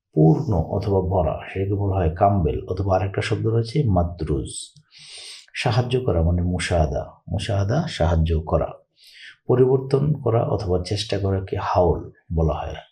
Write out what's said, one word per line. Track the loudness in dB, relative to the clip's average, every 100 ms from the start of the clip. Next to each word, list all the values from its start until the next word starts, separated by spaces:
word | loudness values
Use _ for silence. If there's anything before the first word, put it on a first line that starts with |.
| _
পূর্ণ | 4 4 4 2
অথবা | -2 0 -4 0 0
ভরা, | 2 0 0 -2 -8
সেটাকে | -6 -2
বলা | -2 0
হয় | 0 0
কাম্বেল, | 4 2 4 0 -2 -6
অথবা | -4 0 0
আরেকটা | 0 -4
শব্দ | -2 -2 0
রয়েছে | 0 0 0
মাদ্রুজ। | 2 2 0 -4 -2 -2 -4 -12 -16 -20 _ -20 -20 -20 -18 -20 -16
সাহায্য | -6 0 0 0 0
করা | 0 2
মানে | 2 2
মুশাহাদা, | 0 -2 0 0 2 -2 -8 -14 -8
মুশাহাদা | -6 -2 -2 0 -2 -2
সাহায্য | -2 0 2 2 0
করা। | 0 -2 -2 -10 _ _ -20 -20 -20 -18 0
পরিবর্তন | 4 4 4 2 0 2
করা | 0 2 0
অথবা | 0 -2 0 -2
চেষ্টা | 0 -4 -2 -2
করাকে | 0 0 -2 -4
হাউল | 0 2 4 2 -4 -18 _
বলা | 0 0
হয়, | 0 -6 -10 -16